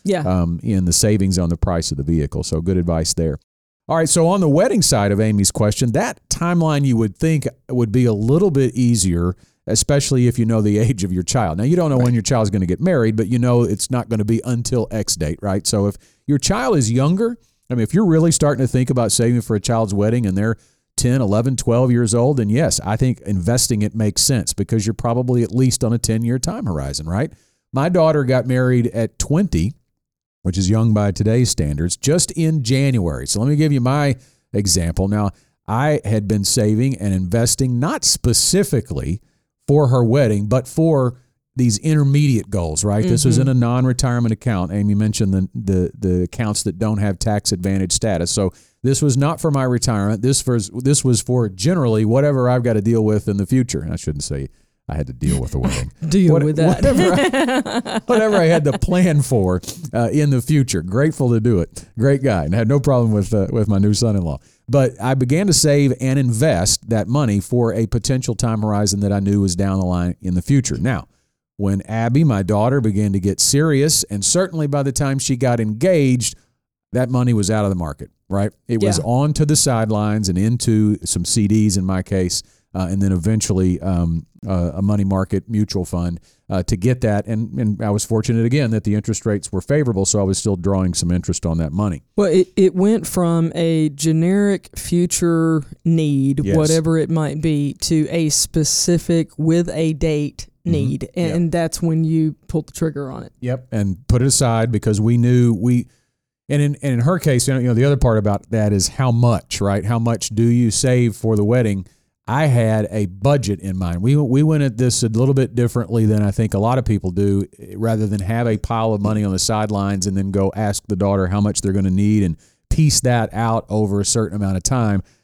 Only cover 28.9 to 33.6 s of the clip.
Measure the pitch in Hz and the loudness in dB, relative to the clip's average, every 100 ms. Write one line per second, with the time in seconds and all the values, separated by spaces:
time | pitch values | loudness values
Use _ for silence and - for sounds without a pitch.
28.9 | 110 113 - - 151 208 - 92 - _ | -2 -4 -4 -2 0 0 0 -2 -4 _
29.9 | _ _ _ _ _ 92 90 92 110 113 | _ _ _ _ _ -4 0 2 2 2
30.9 | 107 101 87 101 117 127 - 73 73 87 | 2 0 0 0 2 2 0 -2 -2 -4
31.9 | - 139 170 - - 160 160 117 131 139 | -2 0 0 0 -2 0 0 0 0 2
32.9 | 123 85 67 65 101 127 147 | 0 -2 -4 -4 -2 0 2